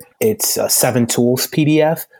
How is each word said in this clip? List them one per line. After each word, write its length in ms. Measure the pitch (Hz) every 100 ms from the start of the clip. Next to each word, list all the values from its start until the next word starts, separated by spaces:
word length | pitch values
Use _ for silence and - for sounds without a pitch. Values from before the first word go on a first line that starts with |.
| - _
it's 380 | 110 107 - -
a 120 | 101
seven 360 | - 131 123 117
tools 400 | - 120 127 -
P 180 | - 151
D 160 | 156
F, 240 | 151 165 -